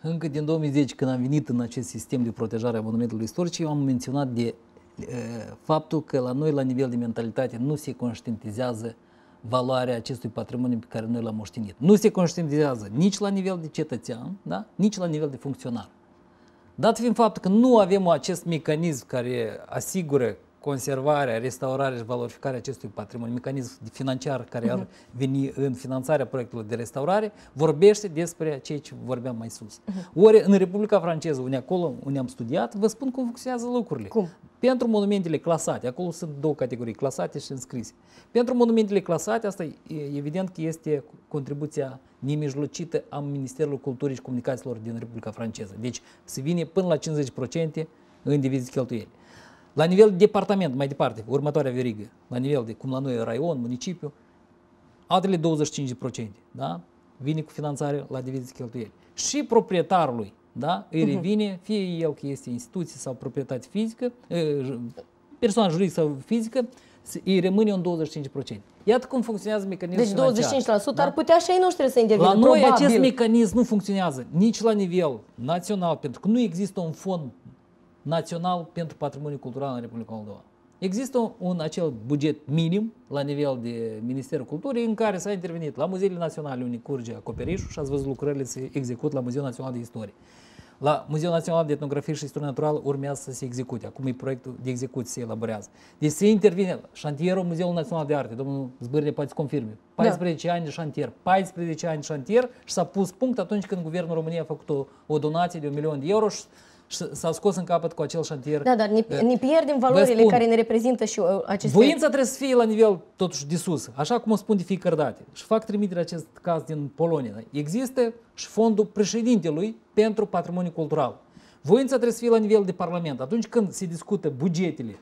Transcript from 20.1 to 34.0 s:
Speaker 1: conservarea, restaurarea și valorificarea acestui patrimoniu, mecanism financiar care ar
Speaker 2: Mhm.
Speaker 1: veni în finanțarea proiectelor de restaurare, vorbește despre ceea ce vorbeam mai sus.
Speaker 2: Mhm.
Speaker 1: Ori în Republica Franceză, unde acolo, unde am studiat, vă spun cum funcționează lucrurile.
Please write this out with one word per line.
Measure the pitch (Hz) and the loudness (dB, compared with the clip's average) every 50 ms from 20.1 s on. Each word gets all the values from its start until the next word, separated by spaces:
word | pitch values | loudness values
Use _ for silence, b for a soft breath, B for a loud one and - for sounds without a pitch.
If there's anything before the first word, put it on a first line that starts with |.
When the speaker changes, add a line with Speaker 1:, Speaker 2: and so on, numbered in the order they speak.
| 143 135 123 110 107 - _ _ _ _ | 2 2 2 2 -2 -6 _ _ _ _
Speaker 1:
conservarea, | - 147 139 131 - 147 139 135 131 147 151 143 143 127 113 113 | -6 -4 -4 -4 -4 -4 -4 0 2 2 2 4 2 2 0 -2
restaurarea | 120 127 113 - 135 131 131 131 139 135 127 120 | -2 -4 -6 -4 -4 -4 -2 0 -2 -2 -2 -4
și | 113 | -6
valorificarea | 107 123 123 120 113 - - - 139 131 120 | -4 -4 -4 -4 -6 -8 -8 -6 -6 -6 -6
acestui | 107 - 123 - - 107 - | -8 -10 -12 -10 -12 -12 -10
patrimoniu, | - 107 - - 120 117 113 | -12 -12 -10 -10 -10 -8 -6
mecanism | 120 123 - 135 135 139 123 120 - _ 110 113 | -6 -6 -6 -6 -6 -6 -8 -8 -12 _ -18 -18
financiar | - - 135 135 131 123 - 151 135 123 117 | -12 -6 -4 -4 -4 -4 -4 -4 -6 -6 -6
care | - - 120 117 113 | -8 -8 -4 -2 -2
ar | 123 190 | -2 -2
Speaker 2:
Mhm. | 190 - b b b b | -4 -8 b b b b
Speaker 1:
veni | - 120 135 135 135 139 139 135 131 | -6 -4 -2 -2 0 0 -2 -2 -2
în | 135 135 139 | -2 -2 -2
finanțarea | 123 123 - 127 131 131 131 165 156 143 127 | -2 -6 -8 -6 -6 -6 0 0 0 0 0
proiectelor | - - 131 120 113 - 117 110 | -2 -4 -6 -6 -6 -8 -10 -6
de | 104 117 | -6 -6
restaurare, | 113 117 110 - 135 139 165 190 214 214 208 b b b b | -6 -6 -8 -6 -4 -2 0 0 0 0 -4 b b b b
vorbește | b 135 156 160 147 143 185 208 214 208 - 190 | b 2 2 2 4 8 8 8 8 6 -2 -6
despre | 151 156 170 165 - _ 165 156 143 131 | -4 -4 -4 -4 -4 _ -4 -4 -4 -4
ceea | - - 156 143 | -6 -8 -8 -8
ce | - - 131 120 113 | -8 -12 -16 -12 -6
vorbeam | 120 127 123 117 127 120 | -6 -6 -4 -4 -6 -8
mai | 113 117 113 | -8 -10 -12
sus. | - - 117 107 - - _ | -14 -14 -18 -18 -20 -14 _
Speaker 2:
Mhm. | - 185 190 175 - - 151 196 | -8 -8 -8 -10 -6 4 8 10
Speaker 1:
Ori | 220 220 214 - | 10 10 10 10
în | 190 | 8
Republica | 202 190 190 180 180 208 214 208 208 190 | 6 6 6 2 0 -4 0 2 2 2
Franceză, | 165 175 165 156 - 165 147 127 | 2 2 -2 -2 -2 -2 -2 -2
unde | 127 127 135 | -2 -2 -2
acolo, | 127 123 - 185 180 175 151 123 117 - | -2 -2 -2 -2 0 0 -2 -4 -6 -6
unde | 139 139 139 | -4 -4 -4
am | 127 | -4
studiat, | 123 - - 120 113 139 185 226 233 - | -6 -6 -8 -6 -4 -2 -2 -2 -2 -2
vă | 196 208 | 0 0
spun | 214 - - 277 262 | 0 0 -2 -6 -6
cum | 247 269 254 | -4 -4 -6
funcționează | 233 233 - - 254 254 240 233 | -6 -6 -8 -8 -6 -6 -6 -4
lucrurile. | 240 247 247 - - 151 120 | -2 -2 -2 -2 -2 -6 -8